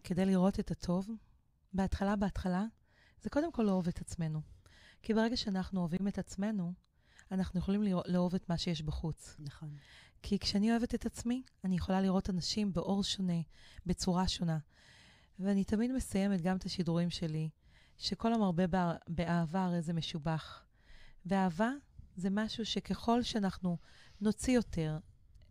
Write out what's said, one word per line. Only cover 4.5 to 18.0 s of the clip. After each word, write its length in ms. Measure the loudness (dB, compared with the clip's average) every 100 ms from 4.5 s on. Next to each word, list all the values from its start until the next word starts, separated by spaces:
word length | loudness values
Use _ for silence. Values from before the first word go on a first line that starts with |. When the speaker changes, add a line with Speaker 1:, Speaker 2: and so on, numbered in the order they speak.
| -14 -20 -20 -20 -10
Speaker 1:
כי 120 | 0
ברגע 220 | 2 2 0
שאנחנו 440 | -2 -2 -2 -2
אוהבים 280 | -2 0 -2
את 100 | -4
עצמנו, 540 | -6 -4 -2 -2 -4 -6 _ _ _ -20 -6
אנחנו 300 | -2 0 0
יכולים 220 | 0 2
לרא-, 200 | 2 2 2
לאהוב 280 | 2 2
את 140 | 0 -2
מה 100 | -2
שיש 240 | 0 -2
בחוץ. 540 | -2 -4 -4 -6 -10 -14
Speaker 2:
נכון. 380 | -14 -12 -14 -16 -18 -20 -20 -12
Speaker 1:
כי 160 | -2 -2
כשאני 320 | 2 2 4
אוהבת 240 | 4 2
את 120 | -2 -4
עצמי, 360 | -4 -2 -4 -4 _
אני 120 | -2 0
יכולה 240 | 2 2
לראות 300 | 4 2 2
אנשים 420 | -2 -2 0 0
באור 320 | 0 0 0
שונה, 360 | 0 0 0 0 -2 -10 -20 -8 -4
בצורה 420 | 0 2 2 2
שונה. 300 | 0 -2 -2 -6 _ -20 -20 -20 -20 _ -6
ואני 260 | 0 2
תמיד 280 | 2 2 2
מסיימת 480 | -2 -2 0 2 2
גם 160 | 0 -2
את 80 |
השידורים 460 | -2 -2 0 2 0
שלי, 380 | -2 -4 -2 -4 -6 _ -20 -20
שכל 360 | -10